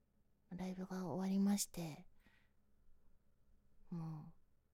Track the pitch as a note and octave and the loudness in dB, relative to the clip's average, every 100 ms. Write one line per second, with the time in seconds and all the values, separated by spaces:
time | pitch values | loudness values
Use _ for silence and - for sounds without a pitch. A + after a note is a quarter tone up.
0 | _ _ _ _ - F3+ F#3 F#3 F#3 F#3 | _ _ _ _ -10 -4 -4 -2 -4 -2
1 | F3+ F3 F#3+ G3 G3 G3+ - - E3 C#3+ | 0 2 4 6 6 6 2 -4 -6 -6
2 | - - - - - _ - - - - | -14 -20 -20 -20 -20 _ -20 -20 -20 -20
3 | - - _ - - - - - - F3 | -20 -20 _ -20 -20 -20 -20 -18 -8 -6
4 | D#3+ D#3 E3 - - - _ | -6 -8 -12 -18 -20 -20 _